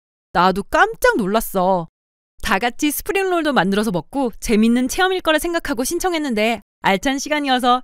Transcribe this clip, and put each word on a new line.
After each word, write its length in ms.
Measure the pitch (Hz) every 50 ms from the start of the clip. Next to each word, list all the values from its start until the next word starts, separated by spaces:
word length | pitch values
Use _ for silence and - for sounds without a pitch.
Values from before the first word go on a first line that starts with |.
| _ _ _ _ _ _
나도 320 | - 185 175 190 185 202 196
깜짝 540 | - - 302 370 427 453 - - 494 466
놀랐어. 680 | 285 202 180 208 226 - - - 196 180 190 190 175 160 - _ _ _ _ _ _ _ _ _ -
다 180 | - - 233 -
같이 320 | 233 247 240 - 294 294
스프링롤도 600 | 277 - - - 339 392 381 370 359 339 302 302 262
만들어서 380 | 208 170 196 196 214 214 226
먹고 400 | 175 165 - - - 277 269 226 - -
재밌는 480 | - - 226 208 226 226 240 254 247
체험일 340 | 262 - - 370 370 381 359
거라 180 | - 330 311 302
생각하고 440 | - 349 330 339 - - 277 208 262
신청했는데 760 | - 339 339 - 370 349 311 302 277 226 208 214 233 233 - - _ _ _ -
알찬 360 | 175 196 190 - 277 269 277
시간이어서 640 | - 285 302 302 285 277 254 247 262 247 247 254